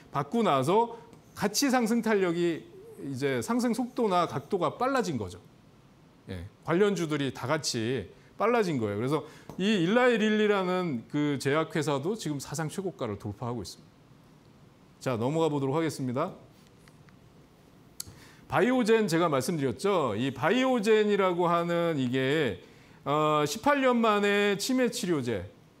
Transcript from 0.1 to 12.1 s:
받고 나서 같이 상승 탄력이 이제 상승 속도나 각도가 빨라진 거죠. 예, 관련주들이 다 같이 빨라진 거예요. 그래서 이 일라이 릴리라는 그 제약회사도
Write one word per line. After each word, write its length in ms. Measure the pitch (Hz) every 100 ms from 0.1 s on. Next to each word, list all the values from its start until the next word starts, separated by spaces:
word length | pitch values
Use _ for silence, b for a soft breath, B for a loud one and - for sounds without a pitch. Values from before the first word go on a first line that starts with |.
받고 320 | 143 147 233
나서 540 | 208 139 131 202 226 B - - - -
같이 340 | 196 202 285
상승 320 | 254 226 233
탄력이 640 | 220 208 185 170 175 160 - - - - 156
이제 300 | 127 139 127
상승 320 | - 240 240
속도나 540 | 226 240 - 226 180 165
각도가 500 | 143 - 190 156 -
빨라진 400 | 254 269 180 131
거죠. 220 | 95 90 - - - - - - - - -
예, 160 | 92 98 - -
관련주들이 680 | 170 208 185 165 147 139
다 140 | - 123
같이 640 | 156 - 123 110 131 90 B B -
빨라진 400 | 202 240 196 143
거예요. 200 | 107 101
그래서 260 | 123 151 B B B -
이 80 | 190
일라이 520 | 214 165 233 254 233
릴리라는 880 | 214 214 214 202 185 180 180 123 -
그 280 | 147 147 139
제약회사도 760 | 139 147 160 170 143 139 147